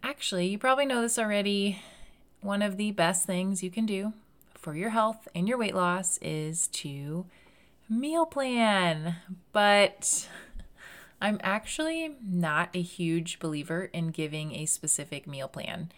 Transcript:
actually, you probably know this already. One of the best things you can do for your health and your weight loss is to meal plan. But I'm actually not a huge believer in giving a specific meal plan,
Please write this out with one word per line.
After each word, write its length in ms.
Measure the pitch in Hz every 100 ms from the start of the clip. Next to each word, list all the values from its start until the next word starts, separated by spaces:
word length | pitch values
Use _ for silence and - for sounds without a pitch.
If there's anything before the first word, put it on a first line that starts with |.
actually, 440 | 254 294 - 185 180
you 100 | 208
probably 280 | 254 262 285
know 160 | 247
this 180 | 233 233
already. 640 | 214 202 202 202 202 190 - - - - - _
One 220 | 196 202
of 160 | 208 196
the 140 | 214
best 340 | 202 170 185 -
things 360 | 180 190 190
you 80 | 185
can 160 | 180 220
do 280 | 196 208 214 - _ -
for 200 | - -
your 180 | 151 214
health 360 | 220 220 220 - 175
and 140 | 185
your 80 | 247
weight 180 | 214 -
loss 420 | 180 180 190 -
is 480 | - 156 156 160 -
to 560 | - 143 139 143 165 175 - - - _ _ -
meal 360 | 220 285 330 320
plan. 920 | 285 262 247 220 196 175 156 160 170 - 185 -
But 800 | 208 208 202 202 - - - - - - - - - - - - -
I'm 180 | 208 208
actually 760 | - 208 - - 311 330 320 277
not 480 | 214 180 165 151 175 180
a 60 |
huge 580 | 175 - 165 165 165 -
believer 460 | 165 151 143 170 190
in 160 | 170 165
giving 440 | 156 151 156 151
a 120 | 147 156
specific 600 | - 156 - 143 143 -
meal 220 | 139 135
plan, 420 | - - - 165